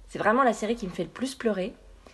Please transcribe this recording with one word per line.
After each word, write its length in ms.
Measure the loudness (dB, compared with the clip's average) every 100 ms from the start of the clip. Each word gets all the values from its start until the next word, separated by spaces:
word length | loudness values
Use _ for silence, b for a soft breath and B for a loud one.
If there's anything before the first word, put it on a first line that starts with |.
| -12
C'est 100 | 0
vraiment 240 | 4 6
la 100 | 4
série 240 | 2 -2 -4
qui 100 | -4
me 60 |
fait 120 | -6
le 40 | -6
plus 260 | -6 -6
pleurer. 380 | -2 -2 0 -4 -8 -20 b b